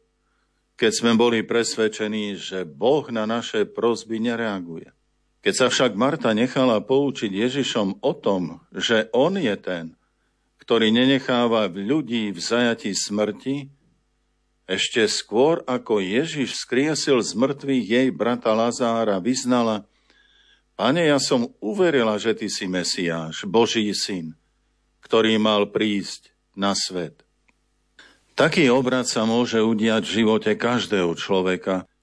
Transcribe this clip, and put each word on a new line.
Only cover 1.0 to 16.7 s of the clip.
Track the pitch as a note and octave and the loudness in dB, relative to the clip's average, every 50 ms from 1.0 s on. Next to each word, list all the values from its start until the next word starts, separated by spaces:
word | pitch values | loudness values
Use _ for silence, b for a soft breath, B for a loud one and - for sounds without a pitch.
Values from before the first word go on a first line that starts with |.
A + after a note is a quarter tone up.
| A#2 A#2 A2+ | 2 2 4
boli | A2 A#2+ A#2+ A#2 A2 F#2 | 4 4 4 2 0 0
presvedčení, | - A2 A#2 A2 - - A2+ A2 G#2+ G#2+ - A2 G#2 G#2+ G#2+ G#2 G2+ G2 | 0 0 -2 -2 -2 -2 0 -2 -2 0 -2 -6 -4 -4 -4 -6 -6 -8
že | F2 - - F#2+ F#2 F2 | -10 -10 -10 -8 -8 -8
Boh | D#2+ C#2+ C#2 G2+ B2+ D3+ D3 - - | -8 -6 -2 2 2 2 2 0 -2
na | A#2 A2 G#2+ | -4 -4 -2
naše | G#2+ A#2 A#2 A2 - - G#2+ G2+ | -2 -2 -4 -4 -4 -2 -2 -2
prosby | - - G#2 A2 A#2+ A2+ A2 - A2 A2+ A2 | -2 -2 0 0 0 0 0 -4 -6 -6 -4
nereaguje. | A2+ A#2+ A#2 A2+ A#2 A2 G2+ F#2 F2 E2+ D#2+ D#2+ - - - _ _ _ _ _ _ _ _ _ | -2 -2 -2 -2 -4 -4 -4 -6 -8 -10 -12 -14 -16 -18 -20 _ _ _ _ _ _ _ _ _
Keď | - G2+ F#2+ | -2 0 2
sa | - C3 A#2+ | 2 2 2
však | - - C3 A#2+ G2 | 2 2 0 0 2
Marta | G2 B2 C#3+ D#3+ - - A#2 G#2+ | 0 0 0 0 0 0 0 2
nechala | G#2+ B2 C3 - C#3+ C3 B2+ A2+ G#2 - | 2 0 0 2 2 2 4 2 2 2
poučiť | - C3 C#3 C#3+ C3+ B2+ - - G2+ | 2 2 2 2 0 -2 -4 -4 -4
Ježišom | F#2+ G2 A#2 B2+ C3 C#3+ C3 - - A#2 G2+ F#2+ G2 - - | -2 0 -2 0 0 -2 -2 -2 0 -2 -2 -2 -2 -2 -2
o | F#3 | -4
tom, | F3+ - - A2+ G2 F#2 F2 D#2+ E2+ - _ _ - | -2 -2 0 0 0 0 -2 -4 -8 -12 _ _ -8
že | F#2 F2+ - A#2 G#2+ - - - | -4 0 2 2 2 2 0 2
on | A#2+ C#3+ F3 G3 G3+ | 2 2 2 0 0
je | D#3 G#2+ G2 | -2 -2 -2
ten, | F#2+ - - F2+ E2+ E2 E2 - _ _ _ _ _ _ _ _ _ _ _ _ _ | -4 -6 -8 -8 -8 -8 -12 -16 _ _ _ _ _ _ _ _ _ _ _ _ _
ktorý | - - A#2+ A2+ A2 A2 | -2 0 2 2 4 4
nenecháva | A2+ A#2+ B2+ C3+ C#3 B2+ - - B2 A#2+ A#2+ A#2 A#2 A2 G#2+ F#2 | 4 4 4 4 2 2 0 0 0 2 2 2 2 0 0 -2
ľudí | E2 G2+ G2 A2 D3 D#3+ - A2 A#2 A#2 G#2+ G#2 F#2+ | -4 -6 -4 -2 -2 -2 -2 -4 -4 -4 -4 -4 -6
v | F2 - | -6 -4
zajatí | - A#2+ A#2+ B2 A#2+ A2+ A2+ - G#2+ | -2 0 2 2 2 0 -2 -4 -6
smrti, | F#2 - - - G2+ G#2+ G#2+ G#2 G2+ - - C3 C#3 C#3+ C#3 C#3 - _ _ _ _ _ _ _ _ _ _ _ _ _ _ _ _ _ _ | -4 -4 -6 -4 -2 -2 -2 -2 -2 -6 -6 -6 -6 -6 -8 -12 -18 _ _ _ _ _ _ _ _ _ _ _ _ _ _ _ _ _ _
ešte | - F#2+ G#2 - - - C#3 - | -6 -4 -4 -2 -2 0 2 2
skôr, | G2+ - - - - G#2 A2+ C#3 D#3 E3+ E3+ - | 2 0 -2 -6 -2 2 2 4 4 2 0 -2
ako | - B2+ A#2+ - - A2 G#2 F#2 | -4 -4 -4 -2 0 0 0 0
Ježiš | F2+ G#2 B2 D#3+ E3 D#3 D3+ B2 - - | 0 0 0 -2 -2 -2 -4 -4 -4 -6
vzkriesil | - - - | -8 -6 -2